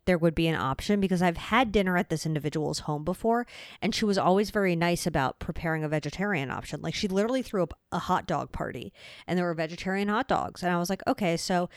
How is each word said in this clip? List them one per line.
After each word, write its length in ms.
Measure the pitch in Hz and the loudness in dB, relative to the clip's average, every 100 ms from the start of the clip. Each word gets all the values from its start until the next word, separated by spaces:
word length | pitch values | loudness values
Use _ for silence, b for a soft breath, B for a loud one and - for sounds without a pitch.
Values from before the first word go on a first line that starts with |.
there 120 | - 175 | 2 4
would 200 | 170 160 | 4 2
be 100 | 165 | 2
an 80 | |
option 460 | 156 120 135 - 208 | 2 0 -2 0 2
because 200 | 190 180 | 2 4
I've 160 | 180 170 | 2 2
had 360 | - 226 247 | 2 2 4
dinner 240 | 208 185 180 | 2 4 2
at 120 | 170 | 2
this 140 | 156 | -2
individual's 540 | 160 156 147 156 147 151 | 0 -2 -2 -2 -2 -4
home 220 | - 147 | -4 -4
before, 420 | 151 185 226 233 240 B B B | -4 -2 0 0 -2 B B B
and 100 | 190 | -4
she 120 | - | 0
was 120 | 214 196 | 2 4
always 320 | 151 190 208 | 4 4 4
very 260 | 214 190 165 | 2 2 2
nice 280 | 170 175 | 2 2
about 360 | 175 156 131 - | 0 0 0 -2
preparing 420 | - - 170 160 | -8 -4 -2 -2
a 60 | 151 | 0
vegetarian 640 | 156 147 - 196 175 135 | -2 -2 -4 -2 0 -2
option. 280 | - - - | -6 -8 -6
Like, 140 | 160 | -6
she 140 | - 208 | -4 0
literally 340 | 190 220 262 | 0 0 -2
threw 220 | - 208 | -2 -2
up 120 | 165 - _ | -2 -4 _
a 80 | 175 | -6
hot 280 | - 185 - | 0 0 0
dog 240 | 147 - | -4 -4
party, 400 | - - 127 - B B B - | -6 -6 -8 -12 B B B -4
and 100 | 180 | 0
there 100 | 175 | 0
were 80 | |
vegetarian 540 | 160 160 170 185 190 202 | -2 -4 -4 -4 -2 0
hot 200 | 214 269 | 0 2
dogs. 340 | - - - | 0 0 -4
And 100 | 180 | 0
I 60 | 175 | 0
was 100 | 175 | 0
like, 140 | 190 - | -2 -2
"Okay, 280 | - 185 170 | 0 0 0
so 320 | - 180 175 | 0 0 0